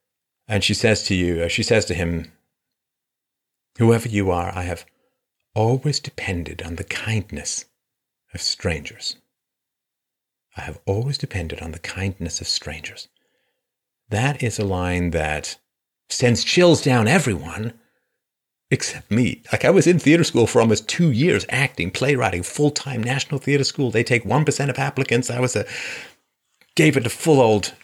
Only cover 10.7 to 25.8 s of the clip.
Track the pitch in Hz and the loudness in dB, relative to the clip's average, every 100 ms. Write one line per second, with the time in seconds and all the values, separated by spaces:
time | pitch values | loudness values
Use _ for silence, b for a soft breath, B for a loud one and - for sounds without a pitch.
10.7 | - - 101 131 139 - 95 82 - 80 | -10 -4 -4 -2 -4 -6 -6 -6 -8 -10
11.7 | 80 - - 95 92 85 - - - - | -10 -10 -6 -6 -4 -6 -6 -6 -6 -6
12.7 | 78 - - - _ _ _ _ _ _ | -12 -12 -16 -20 _ _ _ _ _ _
13.7 | _ _ _ - 104 135 139 120 107 101 | _ _ _ -6 -2 -2 -2 -4 -2 -2
14.7 | 90 90 90 87 82 76 76 - - _ | 0 0 0 0 0 -2 -4 -8 -14 _
15.7 | _ _ _ - - 123 113 - 180 180 | _ _ _ -12 -2 2 2 2 4 6
16.7 | 143 139 123 107 175 135 90 78 95 113 | 6 4 2 4 2 2 -2 -6 -10 -10
17.7 | - _ _ _ _ _ _ _ _ - | -12 _ _ _ _ _ _ _ _ -4
18.7 | 139 - - - 107 110 - - 110 135 | -4 -4 -10 -2 0 2 -2 -4 0 4
19.7 | 185 165 175 139 170 156 120 110 120 113 | 6 6 4 6 4 4 4 4 4 4
20.7 | 104 - - 170 113 175 104 - 123 135 | 2 0 0 2 4 2 2 0 -2 -2
21.7 | - 85 - 131 131 113 90 90 - 147 | -2 -6 -2 0 2 0 -2 -4 0 0
22.7 | 143 143 120 117 135 - 139 - 143 135 | 0 -4 -4 -2 -2 -4 -4 0 0 0
23.7 | - 127 110 120 120 95 127 151 - 139 | -2 0 0 2 0 2 0 2 0 -2
24.7 | 135 139 - - - - 120 127 107 98 | -2 -4 -2 0 0 -2 -2 -2 -2 -6
25.7 | B | B